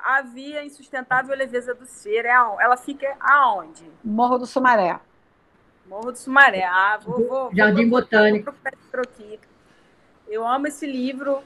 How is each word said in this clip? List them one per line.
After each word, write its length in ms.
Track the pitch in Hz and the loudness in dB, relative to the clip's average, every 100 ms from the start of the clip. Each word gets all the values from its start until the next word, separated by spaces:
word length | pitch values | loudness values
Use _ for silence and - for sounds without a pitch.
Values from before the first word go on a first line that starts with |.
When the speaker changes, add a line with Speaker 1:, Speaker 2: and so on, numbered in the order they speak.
Speaker 1:
A 180 | - 269 | -2 -2
via 420 | 262 240 269 294 294 | -2 -12 -12 -12 -12
insustentável 680 | 285 - 269 254 254 262 269 | -18 -12 -10 -2 -2 -2 -4
leveza 380 | 262 247 247 | -4 -6 -6
do 120 | 247 254 | -10 -14
ser, 400 | - 208 214 233 | -16 -4 -2 2
é 80 | |
aon-, 260 | 247 233 202 | 4 2 2
ela 160 | 226 247 | 2 2
fica 400 | - 277 269 269 | -2 -8 -8 -4
aonde? 720 | - 285 262 202 160 160 165 - | 2 4 4 0 -6 -16 -20 -14
Speaker 2:
Morro 340 | 226 214 247 247 | -6 0 2 0
do 80 | 247 | -2
Sumaré. 540 | - 254 226 180 - _ _ _ _ _ _ _ _ - | 0 4 4 2 -2 _ _ _ _ _ _ _ _ -18
Speaker 1:
Morro 240 | 196 240 | -14 -12
do 60 | 240 | -12
Sumaré. 460 | - 262 277 190 | 0 4 6 4
Ah, 340 | 185 185 196 214 | 0 2 2 0
vou, 240 | - 202 240 | -4 -4 -2
vou, 220 | 262 254 | -4 -4
Speaker 3:
Jardim 340 | 185 214 196 233 | 2 4 4 2
Speaker 1:
vou, 120 | 247 | 2
Speaker 3:
Botânico. 440 | 233 220 214 214 214 | 2 4 4 2 -4
Speaker 1:
vou 20 | |
procurar 200 | - 269 | -12 -12
esse 100 | - _ | -12 _
livro 100 | 254 | -10
aqui. 380 | 240 - 208 214 _ _ _ _ _ _ _ _ - | -10 -12 -20 -20 _ _ _ _ _ _ _ _ -10
Eu 180 | 214 226 | -6 -2
amo 200 | 262 294 | -2 -2
esse 220 | 294 302 | -6 -8
livro, 560 | 262 254 262 277 277 | -4 -4 -4 -4 -4